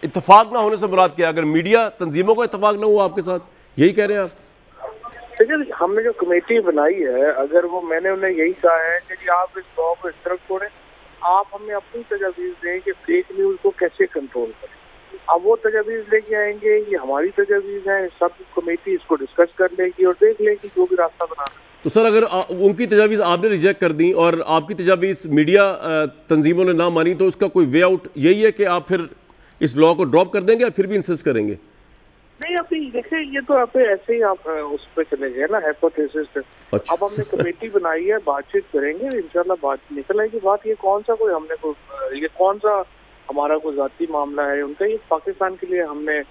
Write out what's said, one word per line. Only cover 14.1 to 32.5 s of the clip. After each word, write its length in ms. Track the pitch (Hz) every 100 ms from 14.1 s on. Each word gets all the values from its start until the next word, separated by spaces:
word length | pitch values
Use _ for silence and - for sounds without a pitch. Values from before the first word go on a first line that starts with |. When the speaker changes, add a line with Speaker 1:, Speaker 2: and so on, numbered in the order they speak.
| 156 135 123 113
Speaker 2:
करें। 340 | 110 - - - - - - -
अब 120 | 170
वो 120 | 190 226
तजावीज़ 460 | 220 220 214 226
लेके 340 | 208 220 214 214
आएंगे, 560 | 208 208 214 214 208
ये 40 | 196
हमारी 340 | 131 139 381
तजावीज़ 600 | - - 202 196 202 190
हैं, 180 | 196 185
सब 220 | - 175
कमेटी 640 | - - - 170 170 -
इसको 220 | 180 - 156
डिस्कस 320 | 135 - 170 -
कर 80 | 185
लेगी 400 | 180 185 180 185
और 80 |
देख 280 | 180 214 220
लेगी 260 | 214 208 202
जो 180 | - 180
भी 100 | 180
रास्ता 300 | 165 - 170
बनाना 280 | 160 143
है। 280 | - - -
Speaker 1:
तो 60 | 160
सर, 160 | 208 226
अगर 180 | 214
आ, 180 | 226 180 -
उनकी 360 | 185 196 185 233
तजावीज़ 340 | 208 214 214
आपने 280 | 180 175 214
रिजेक्ट 320 | 196 170 196
कर 100 | 175
दी 200 | 151 170
और 320 | 180 170 165 -
आपकी 260 | 156 151
तजावीज़ 540 | 185 180 185 185 190 165
मीडिया, 360 | 147 156 196
अ, 420 | 196 185 156 156 151
तंजीमों 600 | - - 160 151 175 185
ने 80 |
ना 160 | 165 175
मानी, 240 | 165 160
तो 120 | 170 190
उसका 220 | 175 196
कोई 180 | 185 151
वे 160 | 139
आउट 260 | 180 185 - -
यही 240 | 143 202
है 100 | 220
कि 120 | 208
आप 240 | 202 175 151
फिर 220 | 180 165 - _ _ _ -
इस 160 | 147 127
लॉ 160 | 160
को 100 | 170
ड्रॉप 300 | 165 147 185
कर 100 | 208
देंगे 200 | 190 226
या 60 | 240
फिर 180 | - 190
भी 80 | 202
इंसिस्ट 300 | 175 170 -
करेंगे? 320 | 117 104 104 - _ _ _ _ _ _ _
Speaker 2:
नहीं, 140 | 311